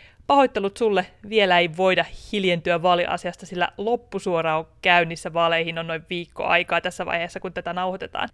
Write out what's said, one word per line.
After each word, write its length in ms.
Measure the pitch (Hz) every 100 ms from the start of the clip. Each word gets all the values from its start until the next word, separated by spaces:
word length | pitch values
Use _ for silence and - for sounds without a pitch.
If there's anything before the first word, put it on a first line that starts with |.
| - - -
Pahoittelut 500 | 285 262 214 196 -
sulle, 280 | 226 190 180 - 208
vielä 300 | 220 196 175
ei 180 | 175 160
voida 280 | 185 180 165 - -
hiljentyä 500 | 208 190 175 175 170
vaaliasiasta, 640 | 180 180 175 175 180 - 180
sillä 240 | 180 175 -
loppusuora 800 | 202 240 - 196 190 165 160 156
on 100 | 160 _
käynnissä. 520 | 185 175 165 170 180
Vaaleihin 460 | 165 165 170 165 165
on 80 | 165
noin 180 | 160 160
viikko 360 | 175 170 - -
aikaa 360 | 175 175 170
tässä 240 | 180 180 175
vaiheessa, 340 | 175 175 190
kun 140 | 190
tätä 200 | 175 175
nauhoitetaan. 560 | 180 185 185 - - 214